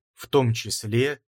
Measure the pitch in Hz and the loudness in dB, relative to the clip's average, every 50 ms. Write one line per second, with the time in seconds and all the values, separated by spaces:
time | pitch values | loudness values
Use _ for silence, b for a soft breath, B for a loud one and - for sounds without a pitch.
0 | _ _ _ - - - - 143 131 117 110 113 - 107 92 - - 107 104 117 | _ _ _ -20 -6 0 2 4 4 4 2 0 -2 -6 -8 -6 -4 -2 0 0
1 | 131 143 147 - _ | 0 0 -2 -6 _